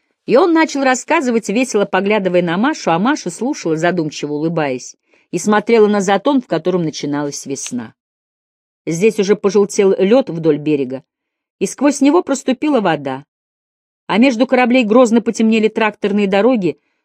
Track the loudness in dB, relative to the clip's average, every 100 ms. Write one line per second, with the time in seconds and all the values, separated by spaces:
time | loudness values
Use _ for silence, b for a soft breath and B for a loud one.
0 | _ _ 0 2 4 2 0 0 0 -2
1 | -2 -2 0 -2 -2 -2 -2 -2 0 -2
2 | 0 0 0 0 0 0 -2 -2 -2 0
3 | 0 -2 -6 -6 -6 -4 -4 -2 0 -2
4 | -4 -8 -8 -4 -4 -2 -4 -6 -10 -20
5 | _ _ _ -6 0 0 2 4 4 2
6 | 0 0 2 0 -2 -4 -2 -2 -4 -6
7 | -6 -4 -6 -8 -10 -10 -8 -10 -12 _
8 | _ _ _ _ _ _ _ _ -8 0
9 | 2 2 0 0 2 2 0 2 2 2
10 | 4 4 2 -2 0 0 0 -2 -2 -8
11 | -14 _ _ _ _ _ -8 0 0 2
12 | 2 2 0 -4 -2 -2 0 0 0 -2
13 | -4 -10 -12 _ _ _ _ _ _ _
14 | -4 2 2 2 0 2 2 2 4 4
15 | 4 2 0 0 0 2 0 0 -2 -2
16 | -2 0 2 2 2 2 -2 -6 _ _